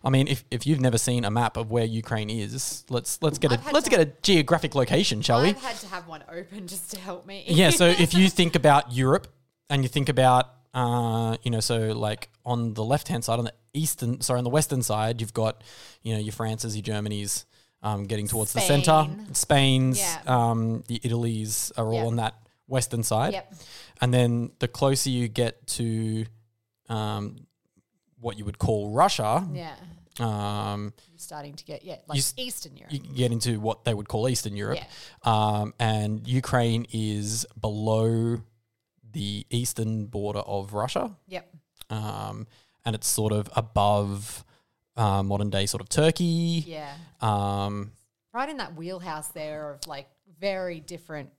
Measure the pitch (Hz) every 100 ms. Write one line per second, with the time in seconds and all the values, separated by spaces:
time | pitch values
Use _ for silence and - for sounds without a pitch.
0 | 135 131 135 135 - 120 135 151 127 113
1 | - 123 101 110 113 - 110 117 113 113
2 | 110 113 104 113 104 131 - - - 123
3 | - - 160 143 151 120 - 294 320 233
4 | 156 - - 180 135 165 156 139 123 170
5 | 202 110 - 120 160 208 254 233 196 180
6 | 170 156 - 170 170 202 175 185 - 196
7 | 185 175 - 196 - 165 175 143 175 175
8 | 165 175 190 - 170 165 147 143 123 120
9 | 131 175 - _ _ _ _ 143 131 147
10 | 135 135 127 127 - _ _ 127 120 120
11 | 117 113 113 113 123 113 - 117 110 110
12 | 107 104 - _ 120 120 117 110 110 139
13 | - 139 117 117 117 - _ 143 160 -
14 | 120 - - 123 123 147 - 135 117 107
15 | 110 117 110 - 110 - - - - -
16 | 113 107 107 - 110 110 113 107 101 104
17 | 104 104 101 - - _ _ _ 107 101
18 | 101 107 104 110 107 - 196 143 160 156
19 | 151 202 214 139 - 143 135 131 131 120
20 | 175 160 - 127 117 117 113 113 - 117
21 | 120 117 117 110 107 107 - - 110 113
22 | 117 117 110 - _ _ _ 131 120 120
23 | 117 110 147 190 - - - - - -
24 | 127 123 120 120 117 _ 123 - 139 139
25 | 139 123 117 110 117 - - - 117 110
26 | 110 110 110 - _ _ _ _ _ 110
27 | 107 104 104 - - _ _ _ _ _
28 | _ _ 117 104 101 - - 107 104 110
29 | 190 - 107 135 185 147 165 139 180 -
30 | _ - 117 104 104 104 104 101 104 -
31 | _ _ - 151 143 151 - 147 175 156
32 | - 143 135 - 247 - 156 135 - 143
33 | - 131 123 117 120 110 110 110 - 107
34 | 101 110 123 120 107 101 104 - - -
35 | - - 117 110 107 104 107 - 113 107
36 | 107 107 113 127 - 127 117 113 120 113
37 | 107 104 104 113 - - 110 107 110 110
38 | 113 113 117 117 - _ _ _ _ _
39 | 113 107 101 104 - 120 123 - 110 110
40 | 104 107 104 101 101 101 98 104 127 -
41 | 247 190 _ 185 - 156 _ _ - 107
42 | 107 101 104 107 110 _ _ _ 117 107
43 | - - 107 107 101 - 110 107 101 104
44 | 101 101 104 - - _ _ _ _ -
45 | 107 98 98 101 104 98 98 - 98 -
46 | 156 160 175 165 170 165 160 156 143 151
47 | 160 _ 110 104 101 101 101 101 101 -
48 | _ _ _ 233 277 285 190 165 170 185
49 | 180 151 151 165 151 151 151 139 - 139
50 | 135 _ _ 156 196 190 180 165 143 170
51 | - 151 135